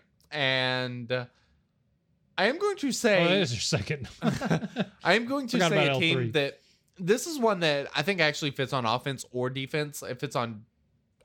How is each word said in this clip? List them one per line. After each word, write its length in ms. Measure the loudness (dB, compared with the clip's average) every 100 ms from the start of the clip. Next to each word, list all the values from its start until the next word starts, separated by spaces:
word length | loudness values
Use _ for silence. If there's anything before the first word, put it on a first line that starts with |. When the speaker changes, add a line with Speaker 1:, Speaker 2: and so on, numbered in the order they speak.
| _ _ _
Speaker 1:
and, 800 | -2 2 2 2 0 -2 -6 -4
uh, 140 | -4 -4 _ _ _ _ _ _ _ _ _ _ 0
I 80 | 0
am 120 | 2
going 180 | -2 0
to 140 | -2
say 320 | 2 4 4 4
Speaker 2:
Oh, 20 |
that 100 | 4
is 140 | 2
your 80 | -2
second. 460 | -2 -2 -2 -6 -8
<laughs> 20 | -4
Speaker 1:
<laughs> 880 | -2 0 0 -2 -2 -6 -6 -2
I 120 | 2 2
am 100 | 2
going 220 | -4 -2
to 100 | 0
Speaker 2:
Forgot 140 | 2
Speaker 1:
say 120 | 4 2
Speaker 2:
about 100 | 2
Speaker 1:
a 20 |
team 120 | 2 2
Speaker 2:
L 60 |
three. 80 | 0
Speaker 1:
that 280 | 0 0 -4 _ _ _ -6
this 260 | 0 0 0
is 140 | 0
one 220 | 0 2
that 260 | 2 2 0 -2
I 80 |
think 180 | -2 2
actually 300 | 2 2 -4
fits 200 | -2 -2
on 120 | 0 0
offense 400 | 0 -2 -8 -8
or 180 | -4 -4
defense. 540 | -4 -4 -4 -4 -8
It 160 | -10 -8
fits 160 | -4 -4
on 260 | -4 -6 -16 _ _ _ _ _